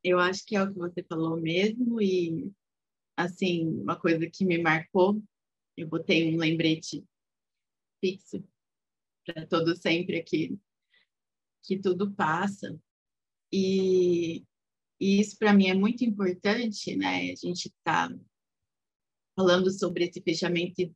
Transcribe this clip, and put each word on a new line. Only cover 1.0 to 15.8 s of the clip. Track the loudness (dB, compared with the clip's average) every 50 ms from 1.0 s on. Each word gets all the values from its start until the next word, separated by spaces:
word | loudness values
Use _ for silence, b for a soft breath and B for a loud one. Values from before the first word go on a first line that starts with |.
| -10
falou | -6 -4 -2 -2 -2 -2 -2
mesmo, | -2 -2 0 2 0 0 0 0 -2 -2 0 2
e, | 2 2 2 2 0 0 -2 -4 -6 -8 -12 _ _ _ _ _ _ _ _ _ _ _ _ -4
assim, | -4 -4 -4 -2 -2 0 0 0 -2 -2 -4 -4
uma | -4 -4 -4 -2
coisa | 0 0 0 0 -2 -4
que | -4 -2 0
me | 0 0 2
marcou, | 2 2 0 0 -2 -2 2 2 4 4 2 0 -4 -10 _ _ _ _ _ _ _ _ _
eu | -12 -10 -6
botei | -6 -4 -2 0 2 2 2 2 0
um | 0
lembrete | 0 0 0 0 0 0 0 -2 -4 -10 -12 -12 -14 _ _ _ _ _ _ _ _ _ _ _ _ _ _ _ _ _ _ _
fixo | -4 -4 -4 -4 _ _ -14 -14 -14 _ _ _ _ _ _ _ _ _ _ _ _ _ _ _ _
pra | -14 -12 -12 -6
todo | -2 -2 0 0 0 -2
sempre | -2 0 0 0 0 0 -2 -4 -6
aqui, | -4 -4 -2 -2 -2 -4 -6 -10 _ _ _ _ _ _ _ _ _ _ _ _ _ _ _ _ _ _ _ _ -8
que | -6 -4 -2
tudo | 0 0 0 0 -2 -4 -2
passa. | -2 -2 0 0 0 -2 -4 -6 -8 -10 -12 -12 -14 -18 _ _ _ _ _ _ _ _ _ _ _ _ _
E, | -2 0 0 2 2 2 2 2 4 4 4 4 2 2 0 -2 -4 -8 -10 _ _ _ _ _ _ _ _ _ _ -2
e | 0 4 4 4
isso | 4 2 0 0
pra | 4 6 8
mim | 8 8 6
é | 4
muito | 2